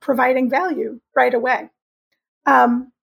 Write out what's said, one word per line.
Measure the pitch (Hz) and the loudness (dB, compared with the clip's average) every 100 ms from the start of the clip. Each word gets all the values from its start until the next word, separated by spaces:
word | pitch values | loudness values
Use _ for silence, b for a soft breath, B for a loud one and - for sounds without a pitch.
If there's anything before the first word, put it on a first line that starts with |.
providing | - 247 254 262 254 | -4 -2 0 0 0
value | 262 370 269 220 240 _ - | -2 -2 -4 -8 -10 _ 0
right | 247 | 0
away. | 247 247 247 214 _ _ _ _ _ _ _ - | 0 -2 -4 -6 _ _ _ _ _ _ _ 2
Um, | 269 247 240 254 _ | 4 4 0 -6 _